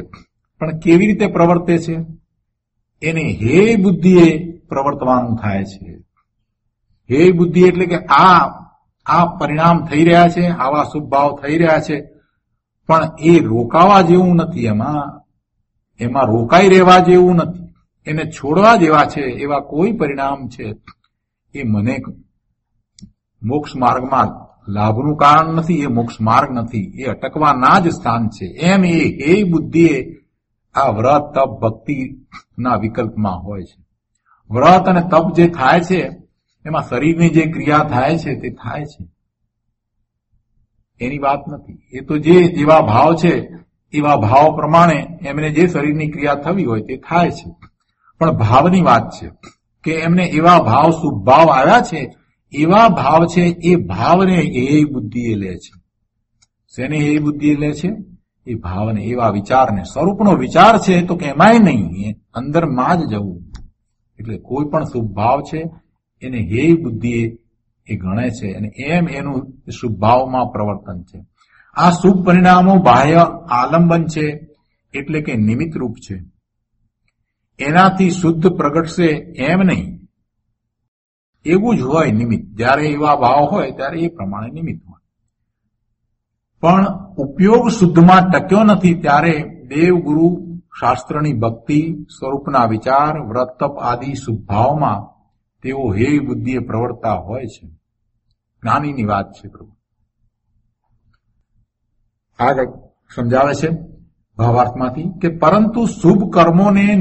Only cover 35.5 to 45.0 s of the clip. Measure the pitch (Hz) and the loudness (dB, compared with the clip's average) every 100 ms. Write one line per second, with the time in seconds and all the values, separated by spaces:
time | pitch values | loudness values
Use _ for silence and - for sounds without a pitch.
35.5 | 170 131 170 170 185 135 - _ _ _ | 2 0 2 0 -4 -4 -10 _ _ _
36.5 | _ 156 156 - 123 151 165 170 156 156 | _ -8 -8 -6 -2 -2 2 2 2 -2
37.5 | - 147 151 151 123 143 165 151 120 123 | -4 -2 0 0 -2 -2 -2 -4 -8 -10
38.5 | - - 147 147 - 87 _ _ _ _ | -12 -12 -12 -12 -16 -20 _ _ _ _
39.5 | _ _ _ _ _ _ _ _ _ _ | _ _ _ _ _ _ _ _ _ _
40.5 | _ _ _ _ - 123 143 135 143 - | _ _ _ _ -14 -10 -6 -4 -4 -6
41.5 | 143 - - _ 127 135 151 151 180 175 | -16 -18 -20 _ -14 -6 -2 4 6 6
42.5 | - 147 160 107 113 151 165 175 127 - | 2 4 4 4 2 2 2 0 0 -4
43.5 | - _ _ _ 151 147 117 107 135 156 | -16 _ _ _ -4 0 2 4 4 4
44.5 | 156 151 165 170 143 | 2 2 4 4 2